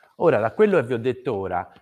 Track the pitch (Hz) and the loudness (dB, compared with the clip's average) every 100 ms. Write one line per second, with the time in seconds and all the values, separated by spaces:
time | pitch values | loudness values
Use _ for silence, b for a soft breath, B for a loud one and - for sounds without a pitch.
0 | b _ 175 120 110 - 214 185 120 123 | b _ 2 2 0 2 2 2 0 -2
1 | 120 123 - 104 95 90 92 - | -2 -4 -4 -6 -4 -6 -6 -14